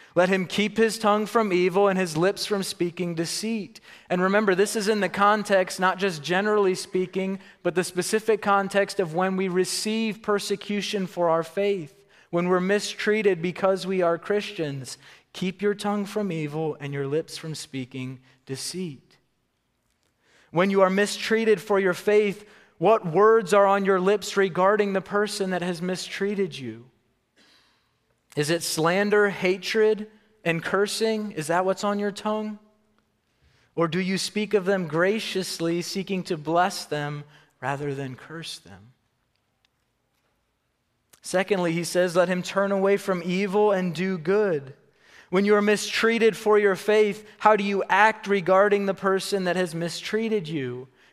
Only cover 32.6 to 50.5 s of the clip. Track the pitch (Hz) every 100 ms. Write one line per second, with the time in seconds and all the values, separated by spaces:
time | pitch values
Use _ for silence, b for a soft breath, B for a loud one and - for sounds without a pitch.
32.6 | _ _ _ _ _ _ _ _ _ _
33.6 | _ - 170 175 185 190 - 208 208 208
34.6 | 180 196 165 160 185 220 - 185 180 -
35.6 | 170 170 165 196 180 190 175 160 147 170
36.6 | 190 196 - 147 147 147 143 b b _
37.6 | 127 139 147 135 135 127 - 160 160 -
38.6 | - 95 113 _ _ _ _ _ _ _
39.6 | _ _ _ _ _ _ _ _ _ _
40.6 | _ _ _ _ _ _ - 185 190 196
41.6 | 175 165 160 180 180 175 175 180 175 196
42.6 | 196 196 196 196 196 180 175 185 202 208
43.6 | 208 190 185 156 190 185 151 202 202 151
44.6 | 135 - _ b b b b 180 202 208
45.6 | 208 202 - - 220 226 226 175 208 208
46.6 | 202 180 - 214 208 - - B 214 214
47.6 | 202 196 - 185 220 214 196 196 170 190
48.6 | 208 202 196 180 190 190 - 196 180 175
49.6 | 180 165 170 - - 220 226 214 156